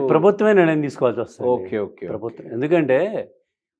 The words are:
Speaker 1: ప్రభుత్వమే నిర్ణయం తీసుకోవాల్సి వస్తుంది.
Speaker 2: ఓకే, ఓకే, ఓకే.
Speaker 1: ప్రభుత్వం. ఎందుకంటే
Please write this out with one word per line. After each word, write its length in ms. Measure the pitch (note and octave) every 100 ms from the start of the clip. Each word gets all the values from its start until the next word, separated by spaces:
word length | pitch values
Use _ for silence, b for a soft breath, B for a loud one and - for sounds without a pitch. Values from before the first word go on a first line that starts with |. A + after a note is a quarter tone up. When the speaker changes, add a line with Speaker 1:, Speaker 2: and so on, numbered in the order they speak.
| C3+
Speaker 1:
ప్రభుత్వమే 460 | D3+ F#3+ G3+ G#3+
నిర్ణయం 280 | G3+ E3 D#3
తీసుకోవాల్సి 400 | C#3+ - B2+ A2
వస్తుంది. 280 | A2 - B2
Speaker 2:
ఓకే, 160 | B2 F#2+
ఓకే, 140 | A2
ఓకే. 280 | G2 - E3+
Speaker 1:
ప్రభుత్వం. 400 | A2+ A#2 - D#3+
ఎందుకంటే 480 | A#2 D3 F3 C3+ C3 G3 F3+ - _ _ _ _ _